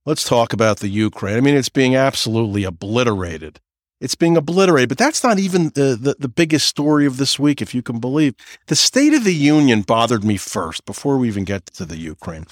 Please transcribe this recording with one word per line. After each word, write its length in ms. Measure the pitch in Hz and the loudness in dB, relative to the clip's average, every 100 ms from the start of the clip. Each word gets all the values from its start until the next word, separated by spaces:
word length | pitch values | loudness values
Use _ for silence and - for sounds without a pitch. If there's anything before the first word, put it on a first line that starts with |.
| - | -6
Let's 160 | 156 | -4
talk 300 | - 123 113 | 0 0 0
about 260 | 107 113 104 | 0 0 0
the 80 | 104 | -4
Ukraine. 500 | 101 107 - 98 110 | -2 -2 -4 -4 0
I 40 | |
mean, 140 | 139 143 | 2 2
it's 140 | 123 | 0
being 260 | - 131 131 | 0 2 2
absolutely 680 | 135 - 120 113 113 101 | 2 -2 -4 -2 -2 -2
obliterated. 960 | 92 82 101 113 120 98 90 80 76 - _ _ _ _ | -4 -6 -4 0 0 -2 -6 -10 -14 -18 _ _ _ _
It's 140 | 139 | -8
being 240 | - 170 165 | 0 2 2
obliterated, 520 | 151 180 190 151 123 | 0 2 4 4 2
but 100 | 131 | 2
that's 240 | 262 - | 0 0
not 160 | 254 196 | 0 0
even 300 | 196 180 160 | 0 0 0
the, 280 | - 135 117 | 0 0 0
the, 160 | 135 - | -2 -4
the 80 | 135 | -4
biggest 400 | 113 165 151 - | 0 0 2 0
story 400 | - 147 151 143 | -2 2 2 2
of 100 | 127 | 0
this 220 | 139 - | -4 0
week, 200 | 147 143 | 0 0
if 140 | 104 | -4
you 80 | 123 | -6
can 180 | 123 117 | -6 -6
believe. 360 | 123 143 147 - - - - | -2 0 0 -2 -14 -14 -4
The 80 | 151 | 0
State 400 | - 254 294 302 | 2 4 4 4
of 80 | |
the 100 | 208 | 2
Union 480 | 165 143 151 143 110 | 2 4 6 6 4
bothered 420 | 98 113 117 117 | 2 2 2 2
me 140 | 104 101 | 0 -2
first, 480 | - 104 85 85 - | -4 -6 -6 -8 -12
before 320 | 101 143 135 | -8 -2 0
we 100 | 120 | 0
even 160 | 101 | -2
get 220 | 92 98 - | -4 -6 -8
to 180 | - 85 | -14 -12
the 120 | 80 | -10
Ukraine. 480 | 80 78 - 80 78 | -12 -14 -14 -14 -16